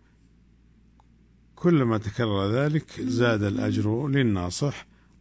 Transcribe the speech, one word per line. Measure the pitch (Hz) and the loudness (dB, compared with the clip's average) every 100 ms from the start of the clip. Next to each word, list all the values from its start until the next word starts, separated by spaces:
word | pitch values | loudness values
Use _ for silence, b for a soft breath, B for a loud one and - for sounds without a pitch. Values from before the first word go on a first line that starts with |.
| b b b _ _ _ _ _ _ _ _ _ _ _ _ - | b b b _ _ _ _ _ _ _ _ _ _ _ _ -4
كلما | 175 165 123 110 | 2 4 4 0
تكرر | 104 - 117 101 98 | -2 -2 -2 0 0
ذلك | 117 147 151 - - | 0 0 -2 -4 -8
زاد | - 110 120 110 | -4 0 2 2
الأجر | 101 101 104 104 104 113 143 | 0 0 -2 0 0 -2 0
للناصح، | 135 123 98 87 - 143 - - b b b | 0 2 0 -2 -2 -4 -4 -12 b b b